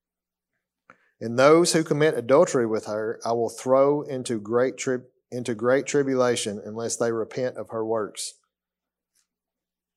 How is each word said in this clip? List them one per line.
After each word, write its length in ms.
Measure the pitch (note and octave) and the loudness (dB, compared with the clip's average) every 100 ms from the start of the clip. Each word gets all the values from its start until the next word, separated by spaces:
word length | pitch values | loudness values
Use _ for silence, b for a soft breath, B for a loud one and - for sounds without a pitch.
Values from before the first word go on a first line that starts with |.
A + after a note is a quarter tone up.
| _ _ _ _ _ _ _ _ _ b b b | _ _ _ _ _ _ _ _ _ b b b
and 180 | A2+ A#2+ | -4 4
those 360 | C#3 E3 F3 | 6 8 6
who 100 | E3+ | 2
commit 340 | D#3+ D3 D#3 A#2+ | 0 0 0 0
adultery 480 | A#2 C#3 F3+ C#3 A2+ | 4 4 4 2 0
with 200 | G#2+ A2 | -2 -4
her 340 | G#2+ A2 A#2 A2+ | -6 -6 -6 -4
I 80 | |
will 160 | A#2+ A2+ | -2 -4
throw 540 | - B2+ C3 C#3 D3 | -6 2 4 4 2
into 360 | C3+ C3 B2 A2+ | -4 -8 -6 -6
great 380 | G2+ A#2+ B2+ B2+ | -2 0 0 -2
tri-, 260 | C3+ B2+ - _ _ | -4 -4 -6 _ _
into 240 | B2 B2 | -8 -6
great 320 | G#2+ A#2+ C3+ C#3 | -2 2 2 2
tribulation 760 | C#3+ C3+ C3 B2 A#2 A2 G2+ | 0 0 2 2 0 -4 -8
unless 320 | G#2 A2 A#2 - | -10 -8 -8 -2
they 160 | A#2 | -2
repent 460 | A2+ G#2+ C#3 B2+ - | -2 -4 -4 -6 -6
of 120 | G2+ | -10
her 160 | A2+ A2 | -6 -4
works." 500 | A2+ G2 - - - _ _ _ _ _ _ _ _ _ _ _ _ _ _ _ | -4 -4 -8 -14 -14 _ _ _ _ _ _ _ _ _ _ _ _ _ _ _